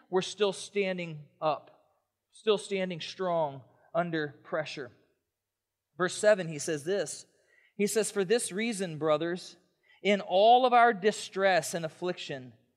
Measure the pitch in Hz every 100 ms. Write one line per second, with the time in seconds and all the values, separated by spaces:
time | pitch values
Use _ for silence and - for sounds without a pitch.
0 | - 185 185 - 202 185 - 202 190 180
1 | 170 151 147 - 156 143 - _ _ _
2 | _ _ _ _ 220 196 - 196 185 170
3 | - - 185 170 151 139 - _ _ 165
4 | 175 160 147 - - 170 147 - 120 _
5 | _ _ _ _ _ _ _ _ _ -
6 | 180 - 214 208 165 151 - 151 143 196
7 | 151 - - _ _ _ _ - 202 226
8 | 202 202 185 233 - 196 226 202 190 151
9 | 156 151 170 180 - - _ _ _ _
10 | 190 202 156 180 214 247 254 240 233 208
11 | 208 202 - 185 196 180 147 175 160 -
12 | 180 180 - 139 127 113 _